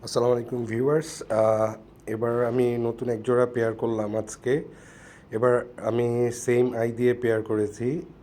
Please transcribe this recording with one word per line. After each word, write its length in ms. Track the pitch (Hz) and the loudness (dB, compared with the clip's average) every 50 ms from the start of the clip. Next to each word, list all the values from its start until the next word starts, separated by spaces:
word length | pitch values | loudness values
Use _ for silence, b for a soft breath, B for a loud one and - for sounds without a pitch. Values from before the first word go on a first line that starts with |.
আসসালামু 300 | - 117 - 127 117 123 | -10 -2 -2 0 2 2
আলাইকুম 340 | 123 120 117 117 - 123 120 | 2 0 0 -4 -6 -6 -4
ভিউয়ার্স। 580 | 110 110 113 127 139 147 156 151 - - - - - | -4 -2 0 0 2 2 0 0 -4 -12 -14 -8 -2
আহ, 440 | 107 107 110 110 110 110 110 110 110 - - - - - - - | 0 2 4 4 4 2 2 -2 -2 -6 -16 -20 -20 -20 -10 -8
এবার 380 | 110 113 117 117 117 120 123 | -6 -2 -2 -2 0 0 0
আমি 320 | 117 117 127 123 123 120 120 | 0 2 2 2 2 2 0
নতুন 320 | 117 117 113 - 127 123 | -2 -2 -2 -2 -2 -4
এক 140 | 120 110 107 | -4 -4 0
জোড়া 220 | 120 123 123 123 | 2 4 4 4
পেয়ার 280 | 123 123 123 113 113 113 | 2 2 0 0 0 0
করলাম 420 | 110 - 117 113 110 107 104 104 | -2 -2 -2 -2 -2 -2 -2 -2
আজকে। 480 | 110 107 107 - - - 127 131 151 - - B B B B B B B B B B B B | -4 -4 -4 -10 -8 -2 0 0 0 -2 -6 B B B B B B B B B B B B
এবার 340 | - 110 117 127 123 123 - - - - | -4 0 2 4 2 2 0 -4 -12 -6
আমি 540 | - 110 110 117 120 120 120 120 120 120 | -4 -2 0 0 0 0 2 2 0 0
সেম 460 | 117 - - - 123 120 127 127 123 117 | 0 -4 0 2 4 4 4 2 2 0
আই 140 | 117 120 | -2 -2
দিয়ে 220 | 117 117 123 123 120 | -2 2 2 2 2
পেয়ার 280 | 120 123 117 113 110 | 2 2 0 0 0
করেছি। 600 | 107 - 110 107 107 104 101 - 117 123 143 175 - - - - | 0 0 0 0 0 -2 -2 -4 -4 -4 -2 -4 -6 -10 -16 -20